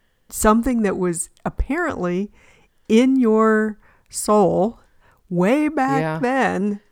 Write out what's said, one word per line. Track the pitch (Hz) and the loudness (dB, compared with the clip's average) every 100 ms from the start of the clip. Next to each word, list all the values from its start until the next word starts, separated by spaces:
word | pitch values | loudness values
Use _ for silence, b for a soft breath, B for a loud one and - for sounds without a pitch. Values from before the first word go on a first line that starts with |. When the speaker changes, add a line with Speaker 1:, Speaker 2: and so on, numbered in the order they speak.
| _ _ _ | _ _ _
Speaker 1:
something | - 214 220 233 240 | 0 2 2 2 -2
that | 208 175 | -2 -2
was | 180 170 - _ | -4 -4 -10 _
apparently | - - - 302 339 - 180 180 202 b b b b _ _ | -12 -6 -4 -2 -4 -4 -6 -4 -8 b b b b _ _
in | 220 262 262 | 2 4 2
your | 233 220 220 214 214 208 b b b | 2 2 2 2 -2 -6 b b b
soul | - - 214 180 170 196 - b b b b _ | -10 0 2 4 2 -2 -4 b b b b _
way | 175 180 277 302 | -2 0 2 0
back | 302 262 269 | -2 -2 -2
Speaker 2:
Yeah. | 160 160 | -2 -4
Speaker 1:
then. | 247 262 233 180 202 208 - | -2 0 0 -2 -4 -6 -12